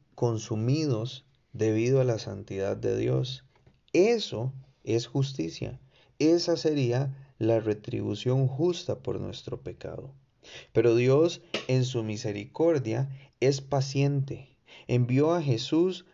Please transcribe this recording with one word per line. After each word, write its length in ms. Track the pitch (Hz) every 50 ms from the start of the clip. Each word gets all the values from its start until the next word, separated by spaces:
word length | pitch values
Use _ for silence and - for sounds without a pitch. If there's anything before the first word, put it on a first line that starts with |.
| _ _ _
consumidos 1120 | - 123 120 113 107 - - 110 107 110 123 135 156 156 147 123 104 117 131 - - - _ _ _ _ _ -
debido 460 | 104 110 113 110 110 117 123 135 135
a 20 | 131
la 140 | 123 113
santidad 580 | 104 - 104 101 98 98 - 98 95 98 101 104
de 220 | 110 117 110 107
Dios. 480 | 107 113 120 131 131 131 - - - - _ _ _ _ _ _ _ _ _ -
Eso 580 | 160 185 226 240 220 202 - - 107 120 135 135 - - - _ _ _
es 220 | - 110 117 120
justicia. 720 | - - 139 135 - - - 160 160 - - 117 104 123 - - _ _ _ _ _ _
Esa 400 | _ 143 156 170 175 170 175 165
sería 580 | 156 - 160 151 147 131 117 120 127 143 135 - - - - _
la 220 | _ 113 110 117 113
retribución 880 | 110 110 104 104 - - 120 107 104 107 104 104 - 123 127 135 135
justa 560 | 127 135 127 165 180 175 175 - - 104 - -
por 180 | 104 98 101
nuestro 400 | 98 98 98 - - - - -
pecado. 540 | - 90 87 - - - 82 - - - - - _ _ _ _ _ - - - - _
Pero 240 | _ 110 113 120 113
Dios, 480 | 120 123 127 135 147 165 170 - - - - - - -
en 180 | - 127 131 127
su 180 | 127 127 117 110
misericordia, 1080 | 110 107 104 - 110 101 104 101 - - - 160 170 165 - 113 110 110 120 139 - - - - - _ _
es 220 | 123 131 139 135
paciente. 960 | - - 143 135 135 - - 139 139 143 143 139 135 - - - - - _ _ _ _ - - -
Envió 480 | - 123 123 123 117 127 135 147 156 170
a 80 | 175 156
Jesús 640 | 139 117 107 - - 160 160 180 190 180 180 - _